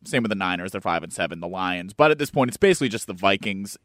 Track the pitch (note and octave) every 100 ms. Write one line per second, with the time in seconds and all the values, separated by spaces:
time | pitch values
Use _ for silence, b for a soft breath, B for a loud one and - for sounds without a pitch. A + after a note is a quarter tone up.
0 | - C#3 A2+ G2+ F#2 F2+ F#2 G2 F#2 E2+
1 | E2+ - E2+ E2+ E2+ F#2 F#2 F2+ F#2 G#2
2 | D3+ D3+ C#3+ C#3+ B2+ - G3 F3+ C3 A2
3 | - F#2 G2 G2 G#2 G2 G2 -